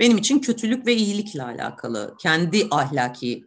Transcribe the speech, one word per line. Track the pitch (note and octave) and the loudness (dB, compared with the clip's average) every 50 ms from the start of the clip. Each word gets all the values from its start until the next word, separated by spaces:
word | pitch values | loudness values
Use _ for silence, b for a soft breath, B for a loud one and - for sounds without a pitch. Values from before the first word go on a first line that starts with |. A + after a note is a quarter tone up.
Benim | A#3 A#3+ A#3 G3 | 4 4 6 4
için | - - C4+ D4+ | 4 2 2 2
kötülük | C4+ - A#3 A#3 - A3 B3+ C4 B3+ | 2 0 -2 -2 -2 -2 -2 0 0
ve | A#3+ A#3+ | 0 2
iyilikle | A3 G#3+ G3+ G3+ G#3 G#3 - - D3 | 2 2 0 -2 -4 -6 -6 -8 -10
alakalı, | B2+ A#2+ A#2 - - A#2+ - - - A#2+ A#2 G#2+ G#2 - - - | -8 -8 -8 -8 -8 -10 -10 -10 -8 -6 -6 -6 -6 -8 -10 -4
kendi | - E3 D#3+ E3 F3 E3+ D3+ G#3+ - - | 0 2 2 2 2 2 2 0 2 2
ahlaki | D3 D3 C#3 C3+ D3 C3+ B2 B2 B2 - C3 A#2+ A#2+ A#2+ - | 0 0 0 0 0 -2 -2 -2 -4 -6 -6 -6 -6 -6 -10